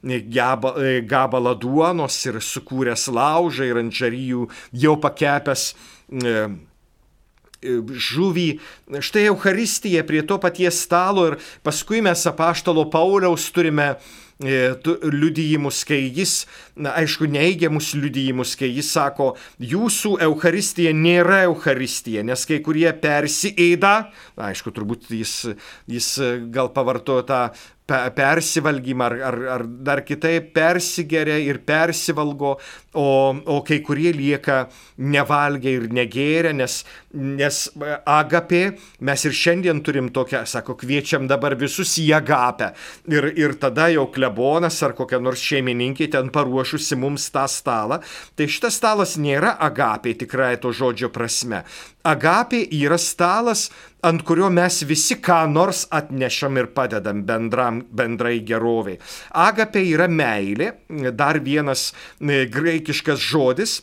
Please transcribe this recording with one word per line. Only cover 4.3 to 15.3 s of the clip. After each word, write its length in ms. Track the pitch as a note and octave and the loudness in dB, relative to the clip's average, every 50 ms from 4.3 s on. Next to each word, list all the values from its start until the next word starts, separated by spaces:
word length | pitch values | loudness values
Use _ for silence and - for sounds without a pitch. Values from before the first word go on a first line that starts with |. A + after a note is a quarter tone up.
| B2+ B2 B2 A#2 - - - - - | -2 -4 -4 -6 -8 -20 -18 -12 -2
jau 240 | A#2+ D3+ D3+ D3+ | 2 4 4 4
pakepęs, 760 | D3+ D#3 C#3+ - - D#3 C#3+ C#3+ C#3+ D3 C#3+ C3+ - - - - - - - - - _ - | 4 2 -2 0 0 0 2 2 0 0 -2 -2 -2 -4 -6 -8 -12 -20 -20 -20 -20 _ -10
e, 400 | - B2+ B2 A#2+ A#2 A2 G#2+ G#2 G2+ E2 D2+ _ _ _ _ _ _ _ _ _ _ _ _ _ _ _ _ _ - _ | -6 -2 0 0 2 0 0 -2 -6 -12 -16 _ _ _ _ _ _ _ _ _ _ _ _ _ _ _ _ _ -20 _
e, 160 | - C3 B2 A#2 A2+ A#2+ C3+ | -4 -2 -2 -2 -2 -4 -8
žuvį. 540 | B2 - - A#2+ D3 F#3 G3 E3+ F3 F3 D#3+ C#3+ - - - - - _ - C#3 C#3+ C#3 | -6 -6 -4 0 0 0 2 2 0 0 0 -2 -4 -10 -20 -20 -20 _ -10 -8 -8 -8
Štai 220 | - - G#3+ G#3 G#3+ | -2 2 2 4 4
Eucharistija 720 | G3+ G3+ - G3 F#3 G#3+ A#3 G#3+ - - - G#3 F3 D#3+ D#3+ | 2 2 2 0 0 2 -2 -2 -4 -4 -2 0 0 0 0
prie 200 | D#3 D#3 D#3 D3+ | 0 -2 -2 0
to 140 | D#3 G3+ F#3+ | 0 -2 0
paties 400 | G3 F3+ F3 F3+ F3+ F3 E3+ - | 0 -2 0 2 0 0 2 0
stalo 460 | - - F3 F3 F3+ F#3+ G3+ F#3+ F3 | -2 2 2 2 2 2 2 2 2
ir 100 | D#3+ C#3+ C#3 - - - - | 2 0 -4 -10 -20 -20 -6
paskui 400 | _ D3+ D3 - - - G#3+ A3+ | _ -4 -4 -4 -4 -2 0 2
mes 240 | A3 F#3+ E3+ E3+ - | 2 2 2 2 0
apaštalo 640 | E3+ D3 - D#3+ E3+ E3+ D#3+ - F3+ E3 D#3 D3+ D#3 | -2 0 2 0 0 0 0 0 2 2 2 2 2
Pauliaus 600 | - D#3+ E3 F#3 G3 G3+ F#3 F3+ E3 D3 - - - | 2 2 4 4 4 4 4 4 2 2 -2 -2 0
turime, 420 | F3 E3+ D#3+ D3+ D3+ D3 C#3+ C3+ - - - - - - - _ _ | 2 2 2 2 2 2 2 0 -4 -8 -20 -20 -20 -20 -20 _ _
e, 320 | C#3 C3 C3+ C3 B2+ B2+ C3 B2+ | -2 0 2 2 2 2 0 0
tu-, 160 | - D#3+ E3+ - - | -2 -2 -2 0 0
liudijimus, 760 | D#3 C#3+ C#3+ D3+ E3 | -2 0 2 2 2